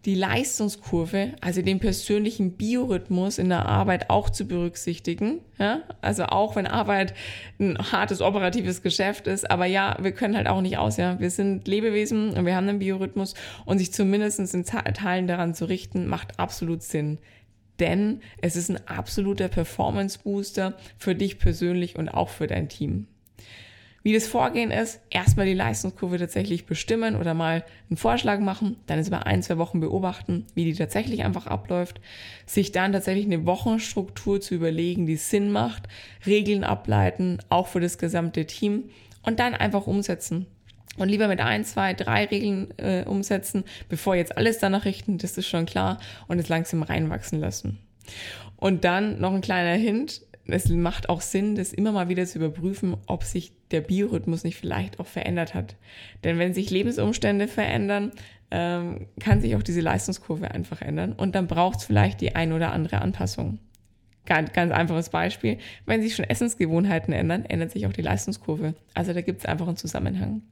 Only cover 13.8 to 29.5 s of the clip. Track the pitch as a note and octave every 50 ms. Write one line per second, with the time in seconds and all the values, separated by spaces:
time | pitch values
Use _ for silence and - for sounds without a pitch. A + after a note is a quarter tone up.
13.8 | F#3 F3 - - G3+ F#3+ G3 G#3 G#3+ G#3 G#3 - G3 F#3 - F3+ F3 - - A3
14.8 | - - G3+ - G#3 F#3 F3+ F#3 F#3 F3+ F3 F3 F3 E3+ E3 - E3 F#3 F#3+ F#3
15.8 | - - - F#3 F3+ - G3 F#3+ - - - - F3+ - - - E3+ E3 E3 E3
16.8 | - - - D#3+ D3 D3+ D3+ D#3 - - - - _ _ _ _ _ _ _ -
17.8 | F3 E3 E3+ F#3+ G#3 G#3+ B3 - - - - - - F3 E3 F3 F3 - F3+ -
18.8 | - - - - G#2 - - - G3 G3 G3+ G3 F#3+ F#3 - F#3+ E3 - - -
19.8 | G3 - G3+ G3+ G3 G3 - - - G#3 G3+ G3+ G3 - - F#3+ F#3+ F#3+ - -
20.8 | - - - - - - - - G3 G3 - - - - E3 E3+ F3+ F3 F3+ F3+
21.8 | F3 F3 - E3 D#3+ - - - - - - - D#3+ - - - D#3 C#3+ - -
22.8 | D3+ C#3+ - G3+ G#3+ - _ _ _ _ _ - - - - - - - - -
23.8 | - - _ _ _ G#3+ G#3+ A3 A3 - - A#3+ G#3+ B3 A#3 A#3 A#3 A3 - G#3+
24.8 | A3+ A3 - - _ _ - F3+ F3+ - - - G3 F#3+ F#3+ F#3 F#3+ - G#3+ -
25.8 | - F#3 F#3 - - F3+ F3+ F3 F3 E3+ - G3 G3 G#3 F3+ F3 - - E3 -
26.8 | - - A3 A3+ A3+ A3 G#3+ G3+ E3+ E3 E3 E3 E3 D#3+ E3 E3 E3 - - -
27.8 | - - E3+ - - A3 A#3 A#3+ - G#3+ G#3 G3+ G#3 G3 G3+ - A3 G3 A#3 -
28.8 | - - D#3 D#3 D#3+ - G3 - - - G2 F3+ F3+ -